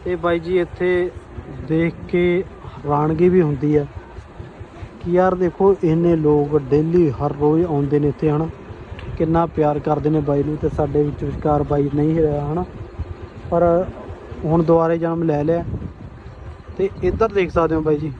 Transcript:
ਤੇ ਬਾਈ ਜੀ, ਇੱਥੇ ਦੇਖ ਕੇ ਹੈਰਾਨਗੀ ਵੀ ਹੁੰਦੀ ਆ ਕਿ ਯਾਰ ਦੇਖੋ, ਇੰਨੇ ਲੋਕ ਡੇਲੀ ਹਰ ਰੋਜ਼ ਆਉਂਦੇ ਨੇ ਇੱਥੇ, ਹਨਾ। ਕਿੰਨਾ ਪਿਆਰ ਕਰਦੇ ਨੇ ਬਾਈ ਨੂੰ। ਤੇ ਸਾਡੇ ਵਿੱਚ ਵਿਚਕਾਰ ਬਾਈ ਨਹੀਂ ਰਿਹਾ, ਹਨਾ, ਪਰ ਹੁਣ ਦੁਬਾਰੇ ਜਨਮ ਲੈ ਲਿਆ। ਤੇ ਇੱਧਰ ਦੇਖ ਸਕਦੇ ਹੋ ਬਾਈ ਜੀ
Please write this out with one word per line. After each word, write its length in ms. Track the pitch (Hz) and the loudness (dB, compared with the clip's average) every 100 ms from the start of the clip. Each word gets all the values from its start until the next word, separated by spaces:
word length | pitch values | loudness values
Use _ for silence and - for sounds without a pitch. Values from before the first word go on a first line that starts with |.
ਤੇ 120 | - 175 | -4 -2
ਬਾਈ 240 | 170 170 | 0 -2
ਜੀ, 200 | 165 185 | 0 0
ਇੱਥੇ 500 | 170 - 180 180 180 - - - - 143 - | 0 -2 0 0 0 -6 -16 -16 -14 -12 -2
ਦੇਖ 280 | 160 170 - - | 0 0 -2 -4
ਕੇ 340 | 180 175 175 190 - - | 0 2 0 -2 -10 -16
ਹੈਰਾਨਗੀ 640 | - 139 147 156 160 180 | -12 -2 0 2 4 4
ਵੀ 120 | 185 | 6
ਹੁੰਦੀ 340 | 160 143 147 151 | 4 2 2 2
ਆ 100 | 143 - - - - - - - - - - - | 0 -8 -16 -18 -18 -18 -18 -16 -18 -16 -16 -10
ਕਿ 120 | 175 | 0
ਯਾਰ 240 | 175 185 185 | 2 2 2
ਦੇਖੋ, 400 | 180 - 196 190 | -2 2 4 4
ਇੰਨੇ 320 | 170 160 170 165 | 2 2 4 4
ਲੋਕ 420 | 151 147 143 151 135 | 4 4 4 0 2
ਡੇਲੀ 400 | 143 156 175 165 | 2 4 4 2
ਹਰ 220 | 123 143 143 | 2 -4 0
ਰੋਜ਼ 260 | 147 160 175 | 2 4 2
ਆਉਂਦੇ 340 | 147 143 143 | 0 2 2
ਨੇ 80 | 147 | 0
ਇੱਥੇ, 220 | 139 156 | 0 0
ਹਨਾ। 160 | 151 160 - - - - - - - | 0 -2 -6 -16 -16 -14 -14 -12 -4
ਕਿੰਨਾ 280 | 160 165 165 | 0 2 0
ਪਿਆਰ 320 | - 151 147 | 2 0 0
ਕਰਦੇ 300 | 139 151 143 | 0 0 2
ਨੇ 100 | 156 | 0
ਬਾਈ 220 | 143 143 | 2 0
ਨੂੰ। 120 | 143 151 | 0 -2
ਤੇ 120 | 156 | -2
ਸਾਡੇ 340 | - 147 143 | 0 0 2
ਵਿੱਚ 200 | 147 135 | 0 -2
ਵਿਚਕਾਰ 400 | 147 135 156 147 | -6 -4 0 0
ਬਾਈ 260 | 143 143 143 | 2 0 0
ਨਹੀਂ 220 | 143 151 165 | 0 0 2
ਰਿਹਾ, 280 | 156 147 143 | 2 0 -4
ਹਨਾ, 200 | 160 180 - - - - - - - - | -4 -6 -10 -16 -12 -12 -12 -16 -16 -2
ਪਰ 140 | 170 170 170 185 - - - - - 156 | 2 4 2 0 -8 -14 -16 -16 -8 0
ਹੁਣ 180 | 165 | 0
ਦੁਬਾਰੇ 340 | 160 165 165 165 | 4 4 4 0
ਜਨਮ 260 | 165 165 | -2 -2
ਲੈ 200 | 165 147 | 0 0
ਲਿਆ। 200 | 147 170 175 - - - - - - - - - - - | 0 -2 -2 -8 -10 -14 -18 -18 -18 -18 -16 -18 -18 -4
ਤੇ 120 | 190 - | -4 0
ਇੱਧਰ 260 | 185 180 220 | -2 2 0
ਦੇਖ 220 | 202 175 | 0 0
ਸਕਦੇ 240 | 170 160 160 | 2 2 2
ਹੋ 60 | |
ਬਾਈ 160 | 156 147 | 2 0
ਜੀ 140 | 156 | -2